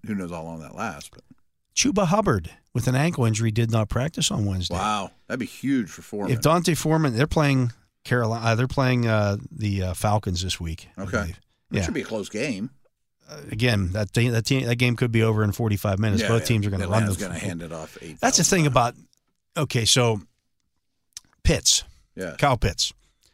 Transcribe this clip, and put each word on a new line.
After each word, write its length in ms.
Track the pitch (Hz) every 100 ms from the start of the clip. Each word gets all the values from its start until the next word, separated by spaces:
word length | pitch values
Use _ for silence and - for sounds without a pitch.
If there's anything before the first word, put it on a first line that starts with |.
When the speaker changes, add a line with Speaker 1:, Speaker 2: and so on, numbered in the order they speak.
| 104
Speaker 1:
who 100 | 101
knows 160 | 87
how 120 | 85
long 160 | 80 82
that 160 | 71 -
lasts, 340 | 110 71 -
but 120 | - _ - _ _ _ -
Speaker 2:
Chuba 300 | 269 202 180
Hubbard 440 | 208 208 104 85 - _
with 140 | 123 123
an 80 | 127
ankle 300 | 160 165 113
injury 260 | 107 113
did 180 | 107 113
not 180 | 113 107
practice 420 | 120 143 - 160
on 140 | - 101
Wednesday. 300 | 95 87 87
Speaker 1:
Wow. 360 | 104 104 92 _ -
That'd 120 | 123
be 40 | 113
huge 440 | - 131 135 90
for 120 | -
Foreman. 280 | - 104 101
Speaker 2:
If 100 | 117
Dante 320 | 143 170 175
Foreman, 420 | 156 156 160 151 113
they're 100 | 151
playing 460 | 170 143 135 120 - _ _ -
Carolina, 400 | 123 113 113 113
uh, 100 | 113
they're 120 | 127
playing, 400 | - 127 123 117
uh, 300 | 107 104 104 127
the, 300 | - 107 98
uh, 100 | 92
Falcons 480 | 87 107 104 - 90
this 140 | 90 -
week, 280 | 82 80 - -
I 60 |
Speaker 1:
Okay. 100 | 95
Speaker 2:
believe. 280 | 110 85 - _ _ _
Speaker 1:
It 60 | 107
Speaker 2:
Yeah. 40 |
Speaker 1:
should 100 | 87
be 80 | 143
a 40 | -
close 240 | 110 92
game. 400 | 107 147 95 123 _ _ _ _ _ _
Speaker 2:
Uh, 140 | 156 143
again, 400 | 110 123 101 90
that 220 | 101 107
te-, 160 | - 120
that 160 | 117 -
team, 200 | 135 117
that 80 | 120
game 180 | 123 117
could 160 | 123
be 100 | 113
over 200 | 110 107
in 80 | 107
forty-five 460 | - 117 101 107 95
minutes. 220 | 110 104
Speaker 1:
Yeah, 60 | 104
Speaker 2:
Both 140 | 113
Speaker 1:
yeah. 40 | 113
Speaker 2:
teams 200 | 113 101
are 20 |
gonna 140 | 95 95
run 40 | 107 104
the 60 |
Speaker 1:
Atlanta's 60 | 92
gonna 160 | 95
Speaker 2:
football. 160 | 85 98
Speaker 1:
hand 120 | 85
it 100 | 85
off 240 | 80 78 -
eight 180 | 80 73
Speaker 2:
That's 160 | 240 -
the 60 |
Speaker 1:
thousand 140 | 170 190
Speaker 2:
thing 60 | 151
Speaker 1:
times. 60 |
Speaker 2:
about, 240 | 127 120 - - _ _ _ _ -
okay, 260 | 147 120 110
so 360 | 135 120 107 - _ _ _ _ _ _ _ _ - _ _
Pitts, 400 | - 151 - - - - _ -
Speaker 1:
Yeah. 200 | 90 -
Speaker 2:
Kyle 200 | 143 123
Pitts. 360 | 107 82 - - _ _ _